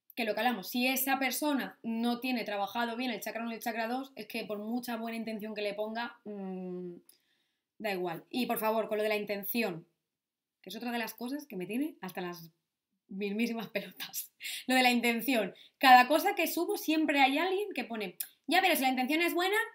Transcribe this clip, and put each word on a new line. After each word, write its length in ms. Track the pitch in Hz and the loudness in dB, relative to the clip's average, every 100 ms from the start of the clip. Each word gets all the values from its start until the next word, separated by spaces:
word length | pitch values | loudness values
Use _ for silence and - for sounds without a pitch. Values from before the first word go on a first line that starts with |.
| _ | _
que 100 | - | -4
lo 100 | 220 | -2
que 60 | 208 | 0
hablamos, 280 | 240 214 180 | 0 0 -2
si 180 | 247 254 | 0 0
esa 320 | 254 277 269 | 2 0 0
persona 640 | 262 262 302 277 190 - | 0 0 0 0 -2 -8
no 380 | 226 226 233 240 | -6 -2 0 0
tiene 240 | 254 247 | -2 -2
trabajado 520 | 208 202 196 233 240 226 | -2 -2 -2 -2 -2 -2
bien 140 | 254 | -4
el 100 | 208 | -4
chakra 220 | 220 226 | -6 -6
uno 80 | 233 | -6
y 60 | 226 | -6
el 40 | |
chakra 280 | 240 220 226 | -6 -4 -2
dos, 240 | 254 269 | -4 -6
es 120 | - - | -12 -10
que 180 | 233 | -8
por 140 | 202 208 | -6 -6
mucha 380 | 214 247 240 226 | -4 -4 -4 -6
buena 200 | 226 226 | -6 -6
intención 380 | 220 220 214 | -6 -8 -8
que 80 | 208 | -6
le 120 | 208 | -4
ponga, 460 | 202 214 226 240 - | -4 -4 -4 -8 -10
mm, 720 | 208 202 190 185 185 180 180 175 - _ _ _ _ _ _ - | -12 -10 -8 -8 -8 -8 -10 -14 -20 _ _ _ _ _ _ -8
da 140 | 214 | -4
igual. 320 | 180 175 165 - | -2 -4 -6 -6
Y 160 | 254 240 | -2 0
por 120 | 220 | 0
favor, 300 | 220 220 202 | 2 2 0
con 100 | 214 | 0
lo 40 | |
de 60 | 214 | 0
la 80 | 208 | 0
intención, 720 | 202 202 196 240 214 165 - _ _ _ _ _ _ _ | -2 -6 -4 -2 -2 -4 -12 _ _ _ _ _ _ _
que 80 | - | -14
es 60 | 214 | -10
otra 160 | 240 | -6
de 60 | 233 | -4
las 160 | 226 | -4
cosas 320 | - 247 285 294 | -6 -8 -8 -8
que 100 | 190 | -8
me 100 | 175 | -4
tiene 300 | 233 311 - | -2 -4 -6
hasta 200 | 185 185 | -10 -8
las 300 | 180 170 165 _ _ _ _ _ _ | -8 -8 -14 _ _ _ _ _ _
mismísimas 600 | 190 202 208 233 233 190 | -6 -4 0 -2 -2 -6
pelotas. 640 | 202 190 - - - - _ - - - | -6 -6 -10 -10 -10 -12 _ -10 -6 2
Lo 80 | |
de 80 | 254 | 4
la 80 | 254 | 6
intención. 640 | 247 240 233 208 240 196 - - _ | 4 2 2 2 0 0 -6 -20 _
Cada 300 | 262 254 247 | 10 10 10
cosa 260 | 294 349 | 4 4
que 120 | 403 320 | 2 0
subo 300 | 311 349 415 | 0 -2 -2
siempre 440 | - 320 311 285 | 0 2 2 4
hay 180 | 262 285 | 4 4
alguien 300 | 359 381 415 | 0 0 -2
que 100 | 294 | -6
pone, 320 | 214 226 190 - - - - | -6 -6 -6 -8 -12 -12 0
"Ya, 140 | 349 | 4
pero 140 | 381 285 | 4 4
si 60 | |
la 60 | 269 | 2
intención 320 | 254 254 311 | 2 2 2
es 140 | 339 | 2
buena, 220 | 339 370 427 453 | 2 2 2 0